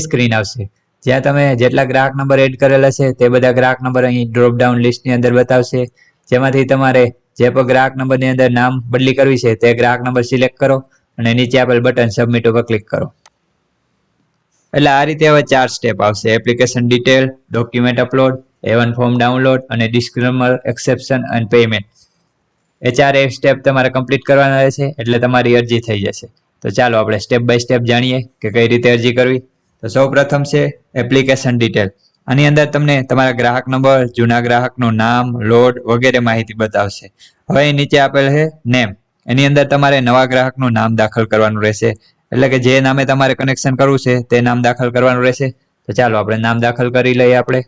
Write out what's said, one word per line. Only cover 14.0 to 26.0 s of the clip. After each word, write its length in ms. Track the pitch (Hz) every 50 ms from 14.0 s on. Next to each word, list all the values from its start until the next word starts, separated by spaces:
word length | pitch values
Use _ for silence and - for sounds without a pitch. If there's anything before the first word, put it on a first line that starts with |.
| _ _ _ _ _ _ _ _ _ _ _ _ _ _ -
એટલે 160 | 143 143 147 139
આ 100 | 139 147 147
રીતે 160 | 156 147 156 151
હવે 160 | 151 147 143 -
ચાર 160 | 139 131 127 120 -
સ્ટેપ 260 | - - 120 107 95 104
આવશે: 200 | 104 107 - - 110 110 113
એપ્લિકેશન 500 | - 120 120 120 127 120 - 123 120 120
ડિટેલ, 400 | 123 123 123 135 131 131 135 131 131 - _ _
ડોક્યુમેન્ટ 500 | - 117 120 - - 123 120 123 123 123 127
અપલોડ, 340 | 123 - 131 131 131 131 131 - _ _ _ - -
એ 40 | 110 117
વન 160 | 120 117 117 120
ફોર્મ 220 | 123 120 120 123
ડાઉનલોડ 500 | 120 120 127 127 131 135 131 127 127 - 117
અને 100 | 117 117 110 117 120
disclaimer, 520 | 120 - - 127 123 127 127 127 127 123 127 123 - -
exception 580 | 113 - - - 127 120 - - 135 127 120 - -
and 160 | 117 113 101 120
payment. 340 | 120 117 113 110 101 101 - _ _ _ _ _ _ _ _ _ _ _ _ _ _ _ _ _ _
એ 140 | - 123 123 -
ચારે 200 | 143 139 135 135 139 135 - -
સ્ટેપ 240 | - 143 131 131 - 143
તમારે 260 | 135 135 127 127 127 131
કમ્પ્લીટ 280 | 127 120 135 135 - -
કરવાના 340 | 139 139 139 135 135 135 135
રહેશે, 200 | 135 - - 143 139 143 -
એટલે 200 | 120 117 120 120 120 123
તમારી 280 | 127 123 120 123 120 120
અરજી 200 | 120 117 120 113 - -
થઈ 100 | 107 104